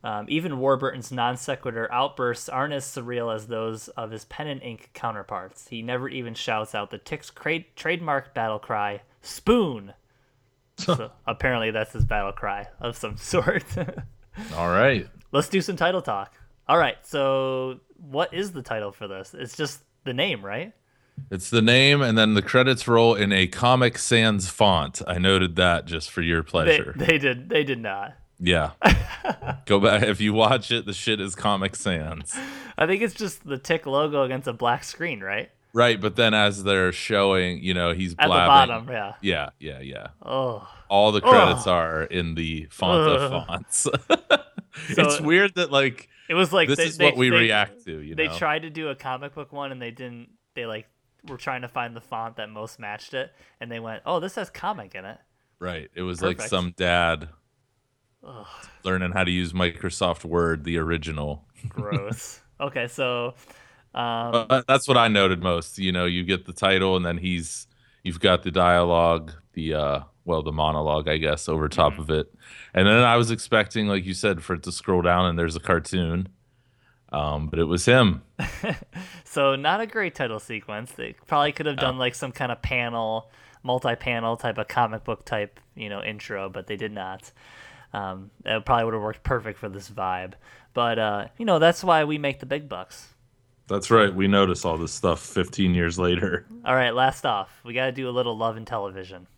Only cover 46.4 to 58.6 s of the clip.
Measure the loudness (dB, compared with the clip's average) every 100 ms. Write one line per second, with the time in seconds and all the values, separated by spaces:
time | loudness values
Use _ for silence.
46.4 | 2 4 4 4 0 4 2 6 4 6
47.4 | 6 4 2 -2 -12 -12 -10 -4 -2 0
48.4 | -2 -2 -4 -10 -8 -8 -8 -8 -10 -14
49.4 | -14 -12 -10 -10 -12 -12 -14 -14 -20 _
50.4 | _ -12 -8 -8 -12 _ _ _ -18 -12
51.4 | -8 -8 -8 -6 -8 -8 -12 -8 -8 -10
52.4 | -12 -10 -14 -12 -12 -12 -10 -8 -8 _
53.4 | _ _ -12 -10 -10 -12 -4 -4 -4 -8
54.4 | -10 -8 -8 -8 -10 -14 -16 -18 _ _
55.4 | _ _ -10 -8 -12 -8 -6 -2 -2 -2
56.4 | -2 -2 -2 -2 2 4 2 0 -4 -18
57.4 | _ _ _ _ _ _ _ _ -20 -20
58.4 | -20 -20